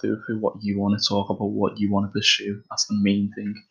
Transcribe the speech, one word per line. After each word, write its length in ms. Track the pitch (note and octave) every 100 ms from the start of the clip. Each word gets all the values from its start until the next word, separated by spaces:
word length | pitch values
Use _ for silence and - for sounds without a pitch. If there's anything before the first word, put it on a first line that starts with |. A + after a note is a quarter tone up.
do 120 | G#2+
it 60 | G#2+ -
for 100 | A2
what 180 | G#2+ G#2+
you 160 | G#2 G2
wanna 220 | G2+ G#2
talk 300 | - G2+ G2
about, 220 | G2 G#2
what 280 | G#2 G2 -
you 100 | G2+
wanna 200 | G2+ C#3+
pursue. 520 | G#2 - - G2+ G#2+ -
That's 160 | G2+ -
the 120 | G#2
main 300 | G2+ G2+ G2+
thing, 220 | G#2+ G#2 G#2+ -